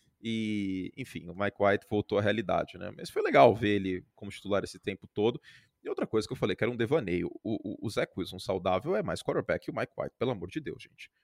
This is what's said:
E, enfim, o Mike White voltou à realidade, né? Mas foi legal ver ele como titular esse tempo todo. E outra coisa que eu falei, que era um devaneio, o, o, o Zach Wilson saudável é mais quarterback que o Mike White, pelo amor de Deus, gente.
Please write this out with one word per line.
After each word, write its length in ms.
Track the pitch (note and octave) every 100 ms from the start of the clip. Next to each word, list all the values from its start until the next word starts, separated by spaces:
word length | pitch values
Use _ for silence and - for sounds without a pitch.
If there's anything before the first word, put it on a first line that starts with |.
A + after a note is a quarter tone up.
| _ _
E, 720 | A2+ A2+ A2 G#2+ G2 F#2+ F2+ -
enfim, 320 | B2+ - E2
o 60 |
Mike 220 | F2 G2+ -
White 260 | G2+ G2+ -
voltou 300 | G#2 - G2+
à 40 |
realidade, 540 | G#2 G#2+ F2+ E2+ D#2+ F#2
né? 140 | F#2+ -
Mas 120 | -
foi 140 | -
legal 320 | G4+ D3+ C3
ver 220 | G#2 A2 G2+
ele 280 | F#2+ F#2 - _
como 140 | G2+
titular 340 | - G2 G2
esse 140 | - F#2+
tempo 280 | - F#2+ -
todo. 260 | - G#2+ C#3+ - - _ _
E 60 | -
outra 180 | - -
coisa 200 | A2 G#2
que 60 |
eu 40 | C3+
falei, 200 | G#2+ -
que 80 |
era 60 | A2+
um 60 | A#2+
devaneio, 540 | A2+ A2 G2 F2+ E2+ -
o, 120 | G#2 A2 G#2 -
o, 20 | A2+
o 40 |
Zach 220 | A#2 - -
Wilson 220 | F2 F#2
saudável 560 | - F#2+ F#2 F#2 D3 G3+
é 60 |
mais 200 | D#3 E2
quarterback 420 | - - - F2
que 60 | -
o 40 |
Mike 180 | C#3 B2+ -
White, 180 | - -
pelo 140 | A#2+
amor 160 | A2+ F2
de 100 | E3
Deus, 220 | C#3 B1
gente. 260 | - - - _